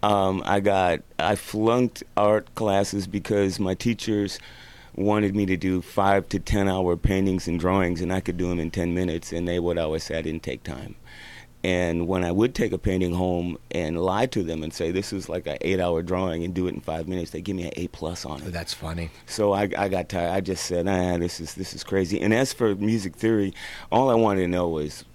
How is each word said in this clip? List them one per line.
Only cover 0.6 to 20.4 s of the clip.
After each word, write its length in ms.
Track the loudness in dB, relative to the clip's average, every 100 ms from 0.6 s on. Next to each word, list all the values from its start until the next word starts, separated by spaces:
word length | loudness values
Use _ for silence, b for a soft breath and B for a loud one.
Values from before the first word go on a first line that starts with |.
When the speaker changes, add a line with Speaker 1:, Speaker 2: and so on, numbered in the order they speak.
Speaker 1:
got, 400 | 4 4 4 2 -2 -2
I 160 | 0 0
flunked 680 | -2 0 2 4 2 -2 -6 2
art 360 | 4 4 0
classes 520 | -4 2 2 2 -2 -2
because 520 | -4 0 2 2 2
my 160 | -2
teachers 640 | 0 0 -2 0 0 0 -4 B B B B B
wanted 400 | -2 2 4 4
me 120 | 2 2
to 100 | 2
do 240 | 2 0
five 480 | -2 0 4 4 2
to 100 | -4
ten 300 | 0 2 2
hour 280 | 2 2 2
paintings 520 | 2 2 2 0 0
and 100 | 0
drawings, 420 | 2 2 2 0
and 120 | -2
I 80 | -2
could 160 | -2 -2
do 140 | -2
'em 100 | 0
in 100 | -2
ten 240 | -2 0
minutes, 380 | 0 0 -2 -6
and 160 | -4 -2
they 100 | 0
would 200 | 0 0
always 260 | 0 -2
say 140 | -4 -4
I 40 |
didn't 200 | -4 -6
take 180 | -6 -8
time. 320 | -10 -10 -12 -16 B B B B B -6
And 420 | -2 0 2 0 0
when 160 | 0
I 80 | 0
would 240 | 0 0
take 160 | 0 -2
a 60 | 0
painting 360 | 0 0 0
home 440 | 0 0 0 -2 -6 -8
and 280 | -6 -4 -2
lie 260 | 0 0 0
to 180 | -2
them 180 | -2 -4
and 100 | -6
say, 200 | -4 -2
"This 200 | -2 -2
is 160 | -6 -4
like 180 | -6 -4
an 100 | -4
eight-hour 400 | -2 0 2 0
drawing," 420 | 0 -2 0 -2
and 100 | -4
do 140 | -2 -2
it 60 |
in 60 | -4
five 280 | -6 -6 -4
minutes, 240 | -6 -6
they 80 | -8
give 160 | -6 -4
me 80 |
an 80 | -4 -6
A 120 | -8
plus 360 | -6 -8 -6
on 160 | -8 -10
it. 100 | -8
Speaker 2:
That's 200 | -8 -8
funny. 360 | -8 -8 -6 -8 -10 -12
Speaker 1:
So 260 | 0 2
I, 160 | 4 2 0
I 120 | 0
got 200 | 0 -2
tired. 220 | -2 0
I 100 | -2